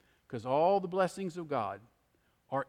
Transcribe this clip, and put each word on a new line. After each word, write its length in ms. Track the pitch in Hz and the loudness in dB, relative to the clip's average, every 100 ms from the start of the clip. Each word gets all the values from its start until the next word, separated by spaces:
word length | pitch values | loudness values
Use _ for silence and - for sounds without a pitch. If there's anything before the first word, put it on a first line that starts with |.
| _ _ _ | _ _ _
'cause 180 | 120 123 | -8 0
all 340 | 139 170 196 | 4 4 4
the 80 | 185 | 2
blessings 500 | 185 180 - 190 170 | 0 0 0 -8 -8
of 100 | 160 | -4
God 340 | 135 101 101 117 _ _ _ _ _ _ | -2 -2 -6 -12 _ _ _ _ _ _
are 180 | 135 | -4